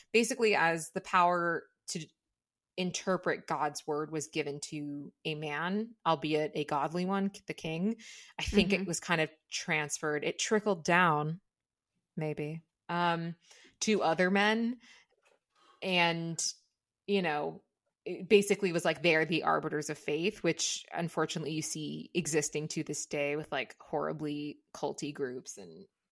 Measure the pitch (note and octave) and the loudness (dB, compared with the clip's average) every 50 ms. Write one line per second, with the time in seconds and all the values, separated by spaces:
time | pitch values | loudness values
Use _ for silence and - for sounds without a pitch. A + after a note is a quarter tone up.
0 | - _ - A3+ A#3 A3+ C4 - A#3 A3 G3+ C#3 D#3+ E3 E3 E3 D#3 - - F#3+ | -18 _ 4 4 4 4 2 2 4 4 4 4 4 4 2 0 -4 -6 -8 -8
1 | - - - F#3 F3 F3 F3 F3 E3+ E3+ E3 D#3 - _ _ _ _ - - F3+ | -6 2 4 6 6 6 4 4 2 0 0 -2 -4 _ _ _ _ -10 -8 -8
2 | D#3 - _ _ _ _ _ _ _ _ _ _ _ _ _ - F#3 F3+ F3 - | -8 -10 _ _ _ _ _ _ _ _ _ _ _ _ _ -4 -2 -2 -2 -2
3 | - G3 F#3 F3 - F#3 D3 - - - E3 C#3 D3 D3 C#3+ - - - D3+ D3 | 0 0 0 0 0 -2 -2 -2 -2 -4 -2 -2 -2 -2 -2 -4 -4 -4 -2 -2
4 | D#3 D3+ D#3+ D#3 D3 - - D#3 C#3+ C#3+ C#3 D3 - - D#3+ D3+ D3 D3 C#3+ C#3+ | -2 -4 -4 -6 -6 -4 -4 -4 -4 -2 -6 -8 -8 -8 -8 -8 -6 -6 -8 -8
5 | C#3+ - - _ _ E3 D#3 D3+ D3+ D3+ D3 D3 E3 F3+ G3 G#3 A3+ A#3 A#3+ _ | -10 -12 -16 _ _ -6 -6 -4 -4 -4 -4 -4 -2 -2 -2 -2 -2 -6 -10 _
6 | _ E3 D#3+ D3 - D3+ D#3 D3+ D3+ D3 - D#3 D3 - D3+ C#3 C#3 D3+ D#3 F3+ | _ 0 2 2 2 0 2 2 2 0 -2 -4 -4 -2 0 0 0 -2 -2 -2
7 | F3+ F#3 G3 G3 G3 G3 G3+ - - - - - - E3 D#3+ E3 F#3 G#3+ A#3 - | -2 0 0 0 0 -2 -4 -8 -12 -12 -12 -8 -6 -6 -4 -2 -2 -2 -2 -4
8 | - - - - - - - - - - - G#3 F3+ F#3+ G3+ F3+ G3 F3+ E3 - | -10 -18 -20 -20 -20 -14 -10 -6 -4 2 4 4 4 4 2 0 0 -2 -4 -6
9 | - - F3 E3 D#3+ D3+ - _ _ _ - - - - E3 D#3 D3+ D3 - - | 0 0 2 2 2 0 -2 _ _ _ -10 -8 -2 -2 0 0 0 -2 -4 -4
10 | - D3+ D3+ D3 D3 - - - - - A3+ G#3+ G#3+ G#3+ G3 E3+ D3+ - F3 F3+ | -2 -2 -2 0 -2 -4 -4 -4 0 2 2 2 4 2 0 0 2 4 6 6
11 | F#3 E3+ D3+ D3 D3+ D#3 E3 F3+ _ _ _ _ _ _ _ _ _ _ _ _ | 6 6 4 4 2 -2 -4 -6 _ _ _ _ _ _ _ _ _ _ _ _
12 | _ _ _ - D#3 D#3 D3 - D3+ D3 D#3+ D#3+ - _ _ _ _ - E3+ F3 | _ _ _ -4 -4 -4 -4 -4 -6 -6 -8 -10 -14 _ _ _ _ -4 0 2
13 | F3 E3+ E3+ E3 E3 E3+ E3+ - _ _ - - - - _ _ - A3 G#3+ F#3+ | 2 2 2 0 -2 -6 -8 -10 _ _ -20 -20 -20 -20 _ _ 2 2 2 4
14 | - D#3+ D#3+ D#3+ F#3 F3+ G3 G3 G3+ G#3+ A3 A3+ A#3 A#3 B3+ A#3+ - - - - | 4 2 4 4 4 4 6 4 4 4 4 2 0 -2 -2 -4 -12 -20 -20 -20
15 | _ _ _ _ _ _ _ _ _ _ _ _ _ _ _ _ - F#3+ F#3 F3+ | _ _ _ _ _ _ _ _ _ _ _ _ _ _ _ _ -4 0 4 4
16 | E3+ E3+ E3 E3 E3 E3 E3 - - - - - _ _ _ _ _ _ _ _ | 4 4 2 0 -2 -4 -4 -2 -4 -4 -4 -8 _ _ _ _ _ _ _ _
17 | _ - G3+ G3 F#3 E3 D3 D3 D3 E3 E3 G3 _ _ _ _ _ _ _ _ | _ 0 0 2 2 2 0 0 -2 -4 -6 -10 _ _ _ _ _ _ _ _
18 | _ - F3+ - F#3 D#3+ A3+ G3+ G3+ G3+ G3+ F#3 G3+ F#3 E3 E3 D#3+ E3+ D#3 C#3+ | _ -10 -8 -8 2 6 6 6 8 6 2 2 2 0 0 2 2 0 0 2
19 | D3 F3 D#3+ D#3 D#3+ D3+ F3 D#3 - D#3+ D#3+ D#3 C#3+ D#3 D3+ D3+ D3+ - D3+ - | 4 4 4 4 4 2 2 2 2 2 2 2 0 -2 -4 -4 -4 -4 -8 -6
20 | - - D3+ D#3 E3 G#3 - - - E3+ D#3+ - - - - - - - - D#3+ | -4 -4 -2 0 0 -2 -4 0 0 0 0 2 -2 -4 -4 -6 -10 -8 -6 -4
21 | E3+ D#3+ - - D#3+ D#3 - E3+ D3+ C#3+ D#3+ D#3 D#3 - - D#3+ D3+ D3 D3+ D#3 | -4 -2 0 0 -2 0 -2 -4 -4 -4 -4 -4 -4 -4 -6 -6 -6 -6 -8 -10
22 | - - _ F3 E3 D#3 D#3 D#3 D3 - - D3+ D3+ D#3 - E3 D3 - D3+ - | -12 -4 _ -2 -2 2 0 0 0 0 -4 -4 -4 -4 -4 -6 -4 -4 -6 -8
23 | - - - D3 C#3+ C#3+ D3 D3+ D3+ - D#3 C3+ A#2+ - - _ - - - D3+ | -6 -6 -4 -2 -2 -2 -2 -4 -4 -4 -4 -6 -6 -6 -10 _ -12 -6 -4 -4
24 | D3+ D#3 D#3 D3+ D3+ D3 D3 D3 D3 D3 - - _ _ - - - D3 C#3+ - | -2 -2 -4 -4 -4 -6 -4 -6 -6 -8 -10 -12 _ _ -10 -6 -6 -6 -6 -6
25 | - C#3 D3 D3 C#3+ B2+ B2+ B2+ B2 - - G2+ G2 F2 D#2+ F2 F#2+ _ _ _ | -8 -8 -4 -4 -6 -6 -6 -10 -12 -12 -16 -16 -18 -18 -18 -20 -20 _ _ _
26 | _ _ | _ _